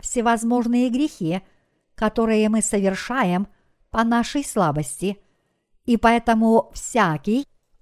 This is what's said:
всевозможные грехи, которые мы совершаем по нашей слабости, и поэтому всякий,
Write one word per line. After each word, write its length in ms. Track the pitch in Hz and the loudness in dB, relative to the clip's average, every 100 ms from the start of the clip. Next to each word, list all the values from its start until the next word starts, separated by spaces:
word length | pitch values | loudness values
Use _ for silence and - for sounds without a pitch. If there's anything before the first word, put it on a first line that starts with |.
всевозможные 880 | - 247 226 233 233 247 233 240 247 | -6 -2 0 0 0 0 0 0 0
грехи, 540 | 247 302 - 160 185 - _ _ _ _ | 0 -2 -2 -4 -4 -8 _ _ _ _
которые 540 | - 220 226 226 214 214 | -4 -2 0 0 2 2
мы 140 | 220 | 0
совершаем 840 | 208 208 196 190 - 254 202 180 202 _ _ _ _ | 0 0 0 -2 -4 -2 0 0 -4 _ _ _ _
по 140 | 220 | -2
нашей 400 | 233 233 233 285 | 0 0 0 -4
слабости, 720 | 285 226 170 147 147 - 185 196 _ _ _ _ _ _ | -4 0 0 0 -6 -6 -8 -8 _ _ _ _ _ _
и 120 | - 233 | -2 2
поэтому 760 | 233 233 233 226 226 226 - | 4 2 2 2 4 2 0
всякий, 720 | - - 240 190 151 - 233 285 _ _ _ | -8 -4 0 2 0 -2 -2 -4 _ _ _